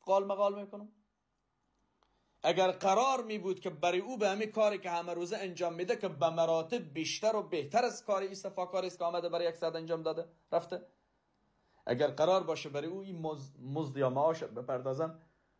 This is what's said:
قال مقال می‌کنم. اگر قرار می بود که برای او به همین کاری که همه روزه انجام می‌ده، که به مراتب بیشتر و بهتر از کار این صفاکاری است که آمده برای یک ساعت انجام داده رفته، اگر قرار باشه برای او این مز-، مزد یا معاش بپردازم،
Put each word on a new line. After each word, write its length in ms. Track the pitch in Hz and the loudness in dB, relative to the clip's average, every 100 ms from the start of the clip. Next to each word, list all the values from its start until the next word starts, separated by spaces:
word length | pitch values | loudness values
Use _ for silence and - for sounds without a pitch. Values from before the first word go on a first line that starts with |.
قال 240 | - 196 202 | 2 4 4
مقال 360 | 196 202 202 | 2 2 0
می‌کنم. 260 | 202 208 208 _ _ _ _ _ _ _ _ _ _ _ _ _ _ _ | -8 -12 -16 _ _ _ _ _ _ _ _ _ _ _ _ _ _ _
اگر 280 | 156 175 185 | 2 4 4
قرار 520 | 180 196 196 262 262 | 4 4 4 4 2
می 140 | 220 214 | -2 -4
بود 220 | 185 185 | -2 -4
که 100 | 185 | -4
برای 300 | 156 175 180 | 0 0 2
او 180 | 208 254 | -2 0
به 120 | 202 | 0
همین 220 | 202 214 | 0 -2
کاری 260 | 220 214 202 | 2 2 2
که 120 | 180 | -4
همه 240 | 170 175 | -4 -2
روزه 240 | 170 175 202 | -4 -4 -4
انجام 360 | 190 170 175 | -6 -2 -4
می‌ده، 220 | 170 180 220 | -2 -2 -2
که 120 | 190 | -2
به 220 | 143 165 | 0 0
مراتب 640 | 170 165 165 160 240 160 | 4 4 2 2 -4 -4
بیشتر 420 | 135 151 - 214 220 | -6 -4 0 2 2
و 80 | |
بهتر 420 | - 170 135 214 247 | 0 -2 0 2 2
از 200 | - - | -2 -2
کار 160 | 196 | -2
این 120 | 196 | -2
صفاکاری 540 | 196 196 190 180 190 180 | -6 -8 -4 -2 -2 -2
است 100 | 170 | -2
که 60 | |
آمده 260 | 170 175 170 | -2 0 -2
برای 180 | 170 170 | 0 0
یک 80 | 165 | 0
ساعت 200 | 165 165 | -4 -4
انجام 280 | 165 165 | -4 -2
داده 220 | 160 160 170 _ - | -2 -4 -6 _ -2
رفته، 340 | 170 165 180 - _ _ _ _ _ _ _ _ _ - | -2 0 -10 -10 _ _ _ _ _ _ _ _ _ -2
اگر 220 | 123 147 | 2 2
قرار 360 | 139 160 190 | 4 4 4
باشه 260 | 165 151 151 | 2 -4 -4
برای 180 | 139 156 | -4 -4
او 140 | 190 | -6
این 200 | 196 170 | -8 -6
مز-، 380 | 160 151 135 - | -6 -6 -10 -14
مزد 380 | 127 143 147 135 | -6 -4 -2 2
یا 120 | 131 | 2
معاش 340 | 131 156 165 | 4 2 2
بپردازم، 760 | - 113 123 127 131 131 160 165 - _ _ _ | -4 -8 -4 -4 -2 -2 -4 -6 -20 _ _ _